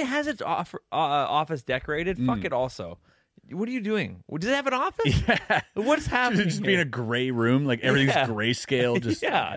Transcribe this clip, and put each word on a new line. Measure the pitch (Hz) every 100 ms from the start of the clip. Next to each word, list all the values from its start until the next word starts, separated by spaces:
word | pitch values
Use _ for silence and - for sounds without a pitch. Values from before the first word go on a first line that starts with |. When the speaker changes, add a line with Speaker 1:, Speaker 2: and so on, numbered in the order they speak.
Speaker 1:
has | 262 285 294
its | 233
offer, | - - 160 - -
uh, | 139
office | 151 143 131 147 156 151
decorated, | - 127 - 151 175 180
fuck | 127 226
Speaker 2:
Mm. | 185
Speaker 1:
it |
also. | 123 127 - 85 85 _ _ _ _ -
What | 156 226
are |
you | 254
doing? | 208 214 107 90 - 151
Does | 208
it | 277
have | 269
an |
office? | 254 359 - 453 -
Speaker 2:
<laughs> | -
Yeah. | 226 - 190 -
Speaker 1:
What's | - 226 302 -
happening | 247 247 202 190
Speaker 2:
Just | 147
be | 143
in | 180
Speaker 1:
here? |
Speaker 2:
a | 147
gray | 117 113 120 131
room, | 120 117 131 143
like, | 117
everything's | 131 135 135 147
Speaker 1:
Yeah. | 123
Speaker 2:
grayscale, | 107 110 123 - 127 123 120
Speaker 1:
<laughs> |
Speaker 2:
just | 117 -
Speaker 1:
Yeah, | - 208
I | 95